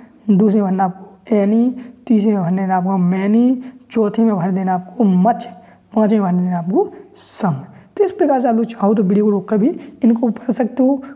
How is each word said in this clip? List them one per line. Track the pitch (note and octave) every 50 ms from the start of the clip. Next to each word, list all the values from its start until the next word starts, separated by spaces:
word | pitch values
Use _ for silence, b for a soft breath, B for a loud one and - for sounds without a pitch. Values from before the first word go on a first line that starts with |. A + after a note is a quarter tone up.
| B B B - - G#3+
दूसरे | G3+ F3+ A3 G#3 G3 G#3+
भरना | G3+ F#3+ F#3+ F#3+ F#3+
आपको | F3+ F#3 - - - - - - - A3+
एनी, | G#3 G3 G3+ A3 A3+ A#3+ B3+ B3 B B B B - -
तीसरे | - A3+ G#3 G3 A3 G#3
भरने | G3 F3 E3+ F#3 F#3+
आपको | F#3+ F#3 F#3 F#3 F3+ F#3+ G3
many, | F#3 F3+ F3 F#3 F#3+ G3 G3+ G#3+ A#3 B3 B3+ C4 B3+ B B B B - -
चौथे | - A3+ G#3+ G#3 G#3 A3+ A3+
में | A3+ G#3
भर | F3+ E3 F#3+
देना | F#3 F#3+ F#3+ F#3 F#3
आपको | F3+ - - - - A3+
मच, | G3 F#3 F3+ F#3 A#3 A#3 - - - - B B B B B _ _ -
पाँचवें | A3 G#3+ G3 A3+ G#3+
में | G3 F3+
भर | F3+ F3+
देना | F3+ F3+ F3+ E3+
आपको | E3 F3+ G#3 E4+ G#4 - B B B B -
सम। | - - - - - A3 F3+ C#3+ C3 - B B B B B _
तो | - G4+
इस | F#4
प्रकार | F#4+ - F4 D4 C#4 B3+
से | A#3+ B3
आप | A3+
लोग | A3+ A3+
चाहो | A3+ - - G3 G3+ A3
तो | A3+
वीडियो | G3+ F3+ G3+ G#3 G#3
को | G#3+
रोक | G3+ F#3+ G3 -
कर | A3 G3+
भी | G#3+ D#4 F4+ B B B B - -
इनको | A3+ A#3 A3+ C4 A3+
पढ़ | G3+ - - -
सकते | G3+ - B3 A3+ B3 -
हो। | B3+ C4 C#4 C4+ B B B